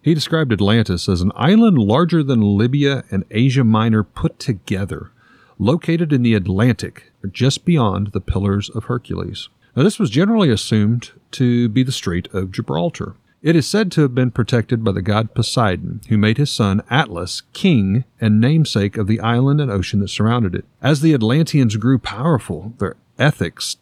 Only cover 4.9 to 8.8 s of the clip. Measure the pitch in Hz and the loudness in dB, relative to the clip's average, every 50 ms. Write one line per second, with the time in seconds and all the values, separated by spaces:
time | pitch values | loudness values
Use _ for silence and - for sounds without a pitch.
4.9 | 80 73 - - _ _ _ _ _ _ _ _ _ _ 90 107 139 175 - - | -8 -12 -12 -16 _ _ _ _ _ _ _ _ _ _ -2 0 0 0 -2 -2
5.9 | 165 165 175 156 147 131 120 117 113 104 90 101 92 95 113 127 113 - - 87 | -2 -2 0 0 0 2 2 2 2 0 0 -2 0 2 2 2 0 0 -4 -12
6.9 | - - _ _ _ _ - 98 - - 120 135 139 - _ - 170 151 120 104 | -12 -18 _ _ _ _ -12 -12 -4 0 0 0 0 -2 _ 0 0 2 2 0
7.9 | 92 95 101 101 - 101 - - - 95 98 101 98 101 101 - - 110 | 0 -2 -4 -4 -4 -8 -6 -4 -4 -2 0 0 -2 -2 -4 -6 -8 -10